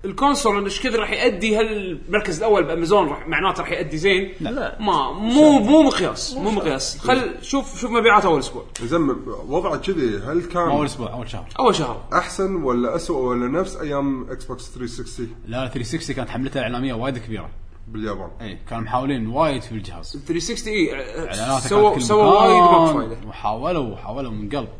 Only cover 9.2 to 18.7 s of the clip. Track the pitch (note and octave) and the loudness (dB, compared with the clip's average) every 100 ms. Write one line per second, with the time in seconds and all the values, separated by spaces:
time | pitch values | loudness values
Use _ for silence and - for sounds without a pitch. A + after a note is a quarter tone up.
9.2 | - G#2 A2 D3+ G3+ D3 - F3+ B2 G2+ | -6 -10 -4 -2 -2 -4 -2 0 0 -2
10.2 | B2 E3 E3+ F3 E3+ D3 C#3+ - A2+ B2 | -2 -4 -2 -2 0 0 -2 -4 -8 -8
11.2 | A2+ G#2 D#2+ - B3+ F3 C3+ A2 - D#3+ | -10 -10 -10 0 2 2 -2 -6 -2 -2
12.2 | - - F#3+ F#3 C#3 B2 A#2+ E3+ E3+ D#3 | -2 -4 -2 0 0 0 0 -2 -2 -2
13.2 | B2+ B2 B2 D#3 F#3 - D3+ C#3+ C#3 C3+ | 0 -2 -2 -2 -4 -6 -4 -2 -2 -4
14.2 | A#2+ B2+ - B2+ - - B2 - A2 - | -6 -10 -10 -10 -12 -10 -10 -8 -10 -8
15.2 | A#2 A2+ - A#2+ B2+ D3 A2+ D#3+ D3 C3+ | -10 -10 -8 -6 -6 -6 -4 -6 -6 -6
16.2 | A#2 A#2 C3+ C#3 A2+ B2 C3+ A#2 B2+ B2 | -6 -6 -4 -2 -2 -2 -4 -4 -4 -6
17.2 | A2 G#2+ D#2 - - - - G#2+ G#2+ F#2+ | -8 -8 -8 -12 -14 -16 -12 -8 -6 -6
18.2 | F#2 - A2 E2+ - | -10 -12 -12 -12 -10